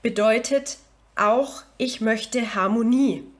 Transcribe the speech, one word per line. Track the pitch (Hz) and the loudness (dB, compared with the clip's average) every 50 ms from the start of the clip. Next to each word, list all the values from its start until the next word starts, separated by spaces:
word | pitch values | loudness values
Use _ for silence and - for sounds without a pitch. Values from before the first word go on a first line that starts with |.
bedeutet | - 233 190 208 208 220 220 240 233 - 277 277 277 - - - - _ _ _ _ _ _ | -4 -2 -2 2 2 2 2 2 0 0 -2 -2 -2 -4 -14 -14 -18 _ _ _ _ _ _
auch, | - 202 208 226 247 277 269 - - - _ _ _ | 0 2 2 2 2 0 -2 -6 -16 -20 _ _ _
ich | 254 254 254 - | -6 -6 -4 -2
möchte | 220 220 220 214 - - - 254 233 214 - | 0 0 0 -2 -4 -4 -4 -4 -4 -2 -2
Harmonie. | 208 185 196 214 233 233 233 247 262 277 269 - - - - - | -2 0 0 2 2 2 2 4 4 4 2 0 -2 -8 -16 -20